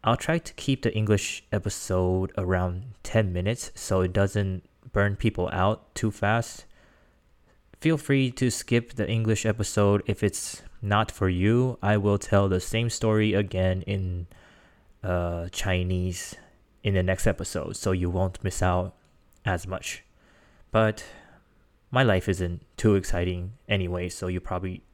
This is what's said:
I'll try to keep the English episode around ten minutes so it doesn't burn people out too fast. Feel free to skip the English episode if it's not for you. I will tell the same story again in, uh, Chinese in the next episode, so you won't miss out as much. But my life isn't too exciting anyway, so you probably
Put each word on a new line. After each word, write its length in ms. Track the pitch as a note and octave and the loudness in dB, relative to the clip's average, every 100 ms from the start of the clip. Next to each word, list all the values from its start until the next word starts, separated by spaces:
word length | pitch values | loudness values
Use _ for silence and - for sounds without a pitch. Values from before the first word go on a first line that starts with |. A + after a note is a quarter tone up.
I'll 140 | - A#2+ | 2 0
try 220 | - E3 | 0 -2
to 140 | - | -4
keep 280 | - - C3 | -8 -2 0
the 120 | A#2+ | 0
English 500 | A2 G#2+ G#2 - - _ | 0 2 2 2 -10 _
episode 800 | G#2 G2+ - - F#2 F#2 F#2 F#2+ - | -4 -4 -8 -2 0 2 2 -2 -4
around 560 | F2+ F#2 F2+ F2+ B2 - | 0 0 0 -4 -10 -14
ten 300 | - A2+ G2+ | -2 0 0
minutes 380 | F2 F#2+ B2 - | 0 -2 -4 -8
so 280 | - - F#2+ | -12 -2 0
it 100 | F#2 | 2
doesn't 560 | F#2+ G2 G#2+ G2 F#2 - _ - | 2 2 2 -2 -4 -10 _ -6
burn 240 | G#2+ G2+ G2+ | 0 0 2
people 320 | A2 - F2+ | -2 0 -2
out 420 | F2 F#2+ A2 _ | 2 2 0 _
too 160 | - G#2+ | -4 -4
fast. 560 | - G2+ A2+ A#2 - - - - _ _ _ _ _ _ _ _ - | 0 0 0 -2 -10 -20 -20 -20 _ _ _ _ _ _ _ _ -4
Feel 160 | D#3 D#3+ | 0 0
free 340 | - C#3 C3 | 2 2 2
to 180 | - B2+ | 0 0
skip 440 | - - A#2 A#2 | 0 0 0 0
the 140 | - G#2 | -6 -2
English 380 | A2+ A2 A2 A2+ | 0 0 2 0
episode 560 | G#2+ G#2 - G2+ G2+ - | -2 -2 2 4 4 2
if 160 | G2+ | 0
it's 400 | G#2 - - - - - | 0 -2 -10 -12 -18 -10
not 280 | G2+ G#2 A2 | 0 2 0
for 180 | - F#2+ | 0 0
you. 500 | F2+ G2 A#2 B2+ - | 2 4 4 2 0
I 140 | G2 G#2 | 2 2
will 220 | G2+ G2+ | 2 0
tell 300 | - G2+ G2 | 2 2 4
the 120 | F#2 | 0
same 300 | - A2 A#2 | 0 -2 -2
story 420 | - A2+ G#2+ G#2+ | 0 2 4 4
again 500 | G2 G2 F#2+ F#2 F#2 | 2 0 0 0 0
in, 440 | F#2+ G2 F#2 F2 E2+ - - - _ _ _ _ | -2 -4 -2 -6 -8 -16 -20 -20 _ _ _ _
uh, 460 | G2 F2 F2 E2+ E2+ | -2 -2 -2 -4 -6
Chinese 840 | - G2 F#2 F2+ F2+ F#2 F2+ - - - _ _ _ | -4 -2 0 0 0 -2 -4 -10 -16 -20 _ _ _
in 100 | G#2 | 0
the 100 | G2 | 2
next 240 | F2+ F#2 A2 | 2 2 2
episode, 500 | F#2 E2 - E2+ - | 0 -4 -6 -6 -4
so 160 | G#2 | -2
you 180 | F#2 F2 | 0 0
won't 340 | F2+ F#2+ - | 0 0 -2
miss 180 | G2 - | -6 0
out 320 | F#2 F2+ F#2+ - _ _ _ _ - | 2 2 -2 -10 _ _ _ _ -2
as 200 | F#2 G2 | -2 -4
much. 380 | F#2 - - _ _ _ _ _ _ - | -8 -8 -12 _ _ _ _ _ _ -2
But 340 | A2 A2 G#2+ - - - - _ _ _ _ _ | 2 2 0 -12 -20 -20 -20 _ _ _ _ _
my 120 | B2+ | 2
life 260 | B2+ F#2+ F#2+ | 4 4 2
isn't 340 | F#2 F2+ F2 - - | 0 -2 -4 -12 0
too 180 | A2 | 4
exciting 580 | G2 - F2+ F2+ F2+ F#2 A2+ - | 4 2 0 0 -4 -8 -12 -2
anyway, 420 | G2+ F2+ F2+ F2+ | 0 0 -4 -6
so 160 | - F#2 | -6 -4
you 140 | F3+ | -4
probably 420 | - F2+ F#2 F#2 _ | -4 -6 -4 -8 _